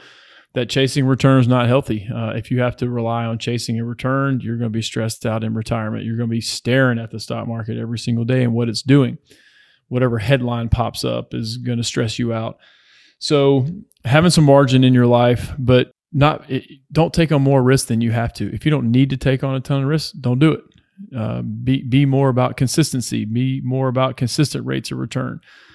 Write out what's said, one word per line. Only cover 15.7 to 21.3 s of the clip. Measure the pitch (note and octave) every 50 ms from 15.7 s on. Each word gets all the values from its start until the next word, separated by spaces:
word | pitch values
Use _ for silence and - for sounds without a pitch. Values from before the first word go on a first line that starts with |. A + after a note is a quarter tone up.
| B2+ B2+ B2+ - _ _ _ _ -
not, | C3 C#3 D3+ D3 - - -
it, | B2+ C3 - - D#3 C#3 _ _
don't | - D#3 E3 E3+ -
take | F3 E3 C#3+ D#3+
on | C#3
more | C3+ C3+ C#3 C3+
risk | B2+ B2+ C3+ C3 -
than | - A#2+ A2+
you | A#2 A#2
have | A2+ A#2 A#2 A#2+ -
to. | - - G2+ -
If | - -
you | D#3
don't | D3+ C#3 B2 A2+
need | A#2 B2+ C#3 C3
to | C3+
take | B2+ - C3+ C3 C3 -
on | C3+ C3+
a | C3
ton | B2+ - C#3+ C#3 C3+
of | C3+
risk, | D#3 D#3+ - - - D#3
don't | B2+ B2+ B2 B2+
do | D3+ D#3+ -
it. | - - _ _ _ _ _ _ - G3 G#3 -
Uh, | B2 A2 A2